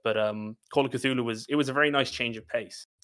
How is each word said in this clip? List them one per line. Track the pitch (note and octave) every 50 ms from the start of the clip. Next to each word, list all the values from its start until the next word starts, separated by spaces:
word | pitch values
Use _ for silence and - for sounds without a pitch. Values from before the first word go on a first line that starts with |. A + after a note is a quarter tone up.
| -
But, | A2+ G#2+ G#2+
um, | G#2+ G#2+ G#2+ G#2+ G#2+ G#2+ A2+ - _ _ -
Call | C#3+ C3+
of | C3
Cthulhu | B2 A#2+ - C3+ C3 B2+ A#2+
was, | A#2 A2+ A2 - -
it | C#3+
was | D3+ C#3 C3
a | C3
very | C#3+ D3+ D3
nice | C#3+ C#3 C3 -
change | - - B2 A#2 A2+
of | A2 - -
pace | - A#2 G#2+ - - - - - _ _